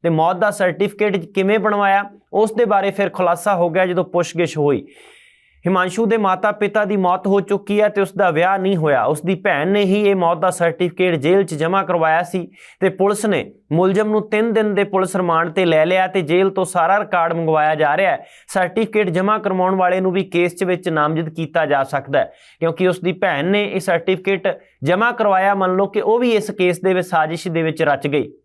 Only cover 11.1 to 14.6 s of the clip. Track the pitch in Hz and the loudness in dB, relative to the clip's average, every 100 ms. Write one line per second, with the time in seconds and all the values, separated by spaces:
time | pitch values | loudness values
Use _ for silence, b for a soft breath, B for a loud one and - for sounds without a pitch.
11.1 | 165 139 190 196 156 165 190 185 180 160 | 0 2 2 2 -2 0 0 0 0 2
12.1 | 160 175 185 175 B B B 190 185 196 | 2 0 -6 -8 B B B -2 0 0
13.1 | 202 220 170 - - _ 156 185 196 214 | 0 0 -2 -4 -14 _ 0 2 2 0
14.1 | 214 214 214 226 220 | -2 -2 -2 0 0